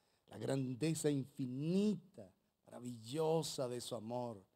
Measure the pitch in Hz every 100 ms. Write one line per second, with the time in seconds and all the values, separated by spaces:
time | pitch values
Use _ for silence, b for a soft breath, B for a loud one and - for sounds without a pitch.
0 | b b b 107 110 135 127 123 151 160
1 | 151 143 131 - 131 127 156 185 214 190
2 | - - 95 _ _ _ - 113 123 120
3 | 110 143 156 160 151 - 127 123 117 120
4 | 107 123 120 104 95